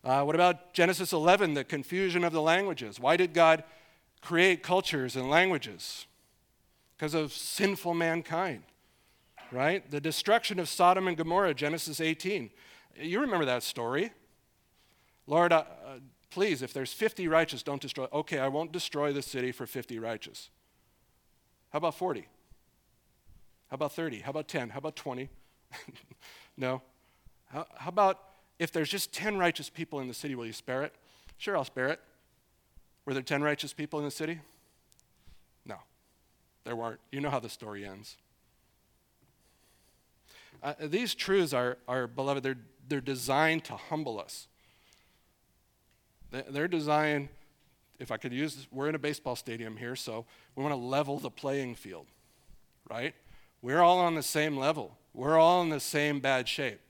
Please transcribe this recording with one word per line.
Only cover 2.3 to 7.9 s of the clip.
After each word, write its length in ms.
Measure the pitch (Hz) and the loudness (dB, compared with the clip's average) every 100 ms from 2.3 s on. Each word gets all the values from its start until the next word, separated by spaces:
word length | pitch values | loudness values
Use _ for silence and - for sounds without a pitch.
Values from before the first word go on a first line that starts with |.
the 80 | 160 | 2
languages? 580 | 156 175 196 147 113 98 | 4 4 2 -4 -8 -2
Why 180 | 127 175 | 2 4
did 160 | 180 | 4
God 300 | 160 160 160 - - - _ _ _ | 6 8 8 2 -20 -20 _ _ _
create 400 | - 170 185 170 | -2 6 6 4
cultures 540 | 135 180 185 151 127 127 | 2 0 2 -2 -2 -4
and 140 | 127 | 4
languages? 760 | 156 185 160 110 90 - - - _ _ _ _ _ _ _ _ _ | 4 6 2 -4 -12 -12 -12 -16 _ _ _ _ _ _ _ _ _
'Cause 160 | 156 | -4
of 200 | 160 151 | -2 -4
sinful 600 | - - - 196 190 175 | -6 -8 0 0 0 -2